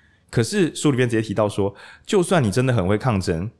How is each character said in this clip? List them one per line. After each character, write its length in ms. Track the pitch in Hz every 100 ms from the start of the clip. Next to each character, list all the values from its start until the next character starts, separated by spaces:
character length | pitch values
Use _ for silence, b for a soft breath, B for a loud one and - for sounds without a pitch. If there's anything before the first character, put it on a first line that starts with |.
| b b b
可 140 | -
是 300 | 113 202 170 -
书 160 | 151
里 60 | 127
面 120 | 123
直 60 | 113
接 100 | 110
提 80 |
到 140 | 101 107
说， 260 | 101 98 B B B -
就 160 | 208
算 220 | 175 185
你 80 | 113
真 140 | 104 131
的 80 |
很 120 | 120 90
会 120 | 107
抗 220 | 135 101
争， 300 | 87 82 107 -